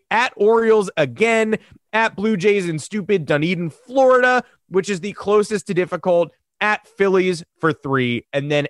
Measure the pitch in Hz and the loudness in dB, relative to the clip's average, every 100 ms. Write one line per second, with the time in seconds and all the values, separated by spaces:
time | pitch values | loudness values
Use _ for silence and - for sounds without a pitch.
0 | - 214 254 - 208 226 226 220 190 - | -2 -2 -2 0 2 4 4 2 2 -2
1 | 139 117 226 226 220 214 _ - _ 214 | -2 0 0 2 0 -4 _ -20 _ -2
2 | 220 - 220 208 202 202 175 156 - 208 | -2 -2 -2 0 2 0 0 -6 -6 -8
3 | 185 196 147 147 160 175 170 - - 262 | -2 -2 0 0 0 -2 -6 -10 -6 2
4 | 262 254 247 254 - _ - 185 196 185 | 4 4 4 0 -2 _ -4 -4 -2 -6
5 | 202 - 202 208 208 214 - 180 180 175 | -8 -8 0 0 0 -4 -4 -4 -4 -4
6 | 185 175 160 _ _ - 208 208 _ - | 0 0 0 _ _ -4 -2 -2 _ -2
7 | 196 190 185 165 - - 160 151 139 135 | 0 2 0 -4 -8 -4 -4 -2 -4 -2
8 | 123 117 - 143 143 147 | -2 -4 -6 -6 -2 -2